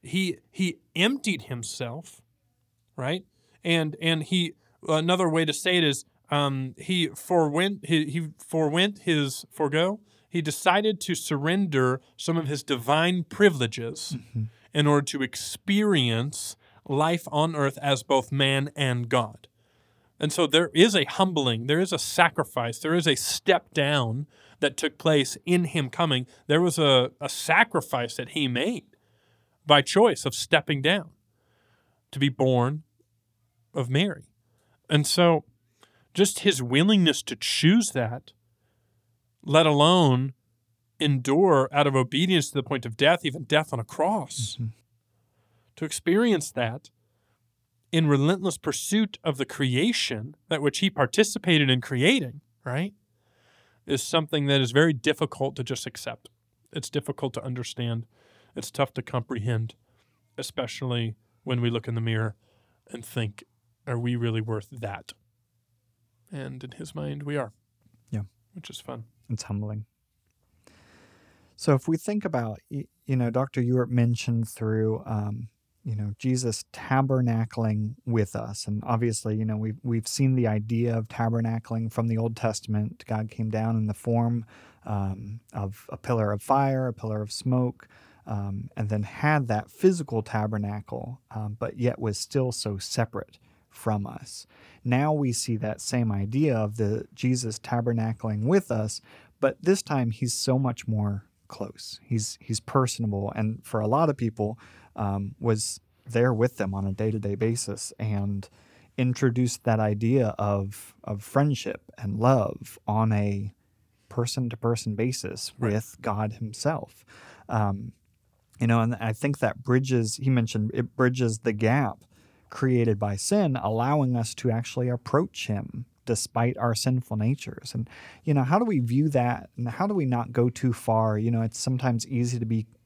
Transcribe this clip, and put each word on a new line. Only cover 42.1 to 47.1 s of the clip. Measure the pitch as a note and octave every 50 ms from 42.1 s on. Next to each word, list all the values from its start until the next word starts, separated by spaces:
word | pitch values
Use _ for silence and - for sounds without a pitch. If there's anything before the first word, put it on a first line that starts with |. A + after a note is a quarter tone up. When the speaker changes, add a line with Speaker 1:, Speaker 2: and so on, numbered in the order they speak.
| - D3 F3 F3+ F#3+ E3 C#3 -
Speaker 1:
to | -
the | C#3+ B2
point | - D3 C3 A#2
of | A#2+ A2+
death, | - C#3 D3 F3 F3 -
even | D3 B2+ - C3
death | - D3 D3+ D#3 - -
on | A#2
a | A2
cross, | - - - D#3 F#3 A3 G#3 C#3 - - - A#2 G#2+ - -
Speaker 2:
Mm-hmm. | A#2+ A2 A2 - _ _ _ _ _ _ _ _ _ _ _ _ _ _ _ _ _ _ _
Speaker 1:
to | - D#3+
experience | D3+ - - - E3+ F3 G#3 A#3+ A#3 G#3 E3 D3 - -
that | - A#2+ A2+ A2+ C#3+ - - _ _ _ _